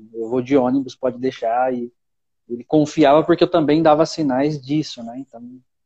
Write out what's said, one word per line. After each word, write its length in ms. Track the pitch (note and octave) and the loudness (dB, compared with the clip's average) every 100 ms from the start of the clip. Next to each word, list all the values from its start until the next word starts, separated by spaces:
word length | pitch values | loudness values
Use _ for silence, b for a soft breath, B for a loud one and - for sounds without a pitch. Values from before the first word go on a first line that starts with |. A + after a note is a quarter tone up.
| A2 | -14
eu 140 | A#2 A2+ | -10 -4
vou 100 | B2+ | -4
de 160 | B2 C#3 | 0 2
ônibus, 400 | B2 C#3 C3 - | 2 0 -4 -4
pode 220 | C3 A#2+ | -6 -4
deixar." 560 | C3 - A#2 A#2+ C3 | -6 -4 -4 0 -2
E 180 | B2 A#2+ _ _ _ _ _ _ | -2 -8 _ _ _ _ _ _
ele 160 | A#2+ | -12
confiava 600 | - D#3 D3 - C#3+ D3+ | 0 0 0 2 4 6
porque 200 | D#3 E3 | 4 2
eu 60 | F3 | 2
também 320 | F3 C#3+ D3+ | 2 2 2
dava 220 | D#3+ D3+ | 4 4
sinais 560 | D#3+ - D3+ B2+ D3 D3+ | 2 -2 -2 0 -2 -4
disso, 420 | B2+ D3+ C#3+ - | -4 -4 -4 -10
né? 160 | A#2 B2 | -14 -14
Então, 240 | C3+ A#2 A#2+ B2+ _ _ | -16 -18 -20 -20 _ _